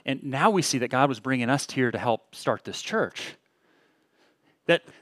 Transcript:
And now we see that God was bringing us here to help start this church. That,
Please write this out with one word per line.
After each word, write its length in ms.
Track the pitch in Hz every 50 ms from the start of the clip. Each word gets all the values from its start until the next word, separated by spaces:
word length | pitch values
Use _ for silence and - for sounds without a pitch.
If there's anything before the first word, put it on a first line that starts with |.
| -
And 180 | 135 135 - -
now 260 | 139 131 139 175 220
we 140 | 208 180 -
see 160 | - - 123
that 80 | 123
God 200 | 123 131 127 143
was 120 | 139 127 107
bringing 320 | 104 131 131 127 117 117
us 180 | 139 139 - -
here 220 | - 131 123 120
to 80 | 113 95
help 340 | 95 120 110 - _ _ -
start 300 | - - 143 110 - -
this 180 | - - -
church. 540 | - - 214 220 143 87 - - - - - _ _ _ _ _ _ _ _ _ _ _ _ _ _ _ _ _ _ _ _ _ _ _ _ _ -
That, 180 | - 170 160 - - - -